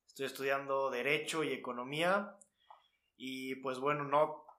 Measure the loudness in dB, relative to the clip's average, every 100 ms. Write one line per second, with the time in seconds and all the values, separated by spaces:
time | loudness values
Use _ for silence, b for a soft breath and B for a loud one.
0 | _ -6 -6 -2 0 0 0 0 0 0
1 | 2 2 0 -2 -2 -2 -4 -6 -4 0
2 | 2 2 0 -10 b b b b b b
3 | b -12 -10 -6 -6 -6 -6 -2 0 0
4 | 2 4 4 2 -14